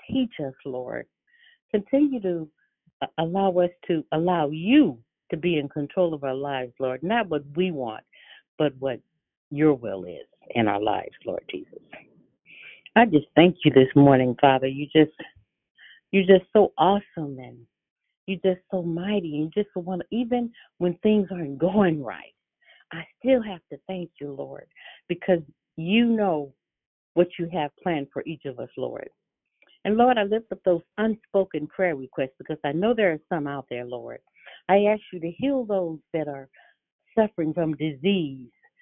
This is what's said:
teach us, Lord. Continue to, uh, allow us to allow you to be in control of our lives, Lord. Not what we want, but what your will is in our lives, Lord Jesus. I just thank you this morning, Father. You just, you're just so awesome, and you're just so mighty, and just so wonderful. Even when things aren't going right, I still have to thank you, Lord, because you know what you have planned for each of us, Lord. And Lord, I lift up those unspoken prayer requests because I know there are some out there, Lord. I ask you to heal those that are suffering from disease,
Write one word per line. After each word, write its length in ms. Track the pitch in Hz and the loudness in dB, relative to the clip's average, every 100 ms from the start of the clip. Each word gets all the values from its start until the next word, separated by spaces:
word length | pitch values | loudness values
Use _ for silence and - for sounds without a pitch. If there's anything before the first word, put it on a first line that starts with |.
| - | -8
teach 240 | 269 247 - | -4 -4 -6
us, 160 | 139 131 | -10 -10
Lord. 420 | 143 127 123 117 117 _ _ _ _ _ _ | -12 -10 -10 -12 -14 _ _ _ _ _ _
Continue 480 | 208 202 269 294 254 | -6 0 2 2 0
to, 280 | 190 170 151 _ _ _ _ - | -4 -6 -8 _ _ _ _ -12
uh, 60 | - - | -8 -4
allow 320 | 165 190 196 175 | -2 0 0 2
us 120 | 180 - - | 0 -2 -4
to 160 | 165 - | -4 -2
allow 360 | 160 175 175 147 | -2 0 0 -2
you 480 | 156 180 285 214 120 _ _ - | -2 4 4 4 0 _ _ -12
to 60 | 160 | -4
be 220 | 175 160 | -2 -2
in 100 | 139 | -2
control 460 | 156 143 - 175 | -6 -4 0 -2
of 80 | 151 | -2
our 120 | 139 | -6
lives, 380 | 131 143 135 127 - | -6 -6 -6 -8 -6
Lord. 240 | 131 127 | -6 -4
Not 260 | 170 233 196 | -4 -2 -2
what 140 | 151 143 147 | -6 -6 -4
we 160 | 185 | -2
want, 320 | 151 120 107 - - - - _ - | -4 -8 -10 -16 -20 -20 -20 _ -2
but 160 | 151 131 | -2 -2
what 220 | 135 113 _ _ _ _ - | -8 -8 _ _ _ _ -8
your 240 | 147 156 | 2 2
will 300 | 135 113 98 | 2 -2 -8
is 220 | 90 78 - _ - | -10 -14 -18 _ -6
in 180 | 120 107 | -2 0
our 120 | 101 | 0
lives, 340 | 107 95 - - - | -2 -4 -6 -14 -10
Lord 180 | 90 - | -10 -8
Jesus. 320 | 87 - - _ - - _ _ _ _ - - - - | -12 -12 -20 _ -20 -20 _ _ _ _ -20 -20 -20 0
I 120 | 220 233 | 4 6
just 200 | 151 - | 4 2
thank 220 | - 175 165 | 4 6 6
you 80 | 147 | 4
this 220 | 135 131 143 | 6 8 8
morning, 400 | 143 131 127 117 | 8 8 4 4
Father. 280 | 139 131 135 | 4 4 0
You 180 | 135 147 | -6 0
just, 300 | 156 151 - - _ _ _ _ _ - - _ | 4 4 0 -20 _ _ _ _ _ -20 -20 _
you're 120 | 190 185 185 | 2 6 6
just 120 | - | 6
so 200 | 214 190 - | 2 4 4
awesome, 600 | 165 202 - - 147 131 | 2 2 -4 -10 -10 -10
and 200 | 123 120 117 _ _ _ _ _ - | -16 -20 -20 _ _ _ _ _ -10
you're 280 | 190 190 | -2 0
just 100 | 180 - | -2 -4
so 120 | 190 | -4
mighty, 580 | 170 165 190 208 165 147 | -4 -4 -2 -2 -2 -4
and 120 | 156 | -4
just 160 | 208 202 | -4 -4
so 60 | 185 | -6
wonderful. 360 | 170 185 - 226 | -8 -8 -6 -6
Even 360 | 240 240 233 - _ - | -2 -4 -4 -10 _ -4
when 160 | 180 170 | -4 0
things 260 | 214 214 190 | 2 2 2
aren't 260 | 180 147 139 | -4 -8 -2
going 440 | 170 196 190 156 | 0 2 2 0
right, 320 | 120 82 - _ _ _ _ _ - | -6 -12 -16 _ _ _ _ _ -18
I 140 | 165 - _ | -16 -16 _
still 200 | 247 262 | 2 2
have 200 | 214 175 - | 0 -10 -14
to 80 | 143 - | -16 -12
thank 240 | 190 170 - | -10 -10 -12
you, 120 | 147 | -12
Lord, 340 | 139 135 139 - - - - - | -10 -12 -14 -20 -20 -20 -14 -10
because 320 | 175 - 175 147 _ _ - | -4 0 -2 -2 _ _ -10
you 300 | 165 220 240 | 0 2 2
know 460 | 220 202 156 139 _ _ _ _ _ _ | 2 0 -2 -6 _ _ _ _ _ _
what 140 | 160 175 - | 0 0 -2
you 100 | 170 | -8
have 180 | 165 147 _ | -6 -6 _
planned 280 | 185 156 139 | -6 -4 -6
for 120 | - - | -10 -10
each 200 | 160 143 | -12 -12
of 120 | 123 | -12
us, 100 | 123 - | -14 -10
Lord. 320 | 123 117 - _ _ _ _ _ _ _ | -10 -10 -14 _ _ _ _ _ _ _
And 120 | 196 220 | -2 4
Lord, 220 | 247 240 | 4 4
I 60 | |
lift 260 | 202 214 226 | 0 -4 -6
up 80 | 196 | -4
those 180 | - 170 - - | 0 0 -2 -4
unspoken 720 | 220 214 _ 196 190 156 151 | -4 -4 _ -2 -2 -4 -8
prayer 260 | - 185 | -4 -2
requests 400 | 143 131 - 131 - | -4 -8 -6 -6 -8
because 220 | - 156 | -12 -6
I 80 | 143 | -4
know 200 | 156 214 | -2 0
there 200 | 233 196 | 2 0
are 80 | 156 - | 0 -4
some 180 | 170 143 | -6 -6
out 200 | 143 - | -8 -10
there, 140 | 123 | -10
Lord. 340 | 120 123 117 117 _ _ - - - | -10 -12 -12 -16 _ _ -20 -8 2
I 180 | 196 208 | 4 4
ask 140 | 214 - | 0 -4
you 80 | 180 | -10
to 100 | 165 | -10
heal 340 | 170 269 269 | -4 -2 -2
those 360 | 220 196 175 156 _ | -2 -2 -4 -8 _
that 140 | 165 147 | -4 -2
are 220 | 139 135 _ _ _ _ _ _ - | -4 -12 _ _ _ _ _ _ 0
suffering 380 | 214 - 170 | 0 0 -2
from 220 | 151 160 151 | 0 -2 -2
disease, 760 | 156 135 180 196 151 135 123 _ _ _ | -4 -2 0 0 -2 -8 -16 _ _ _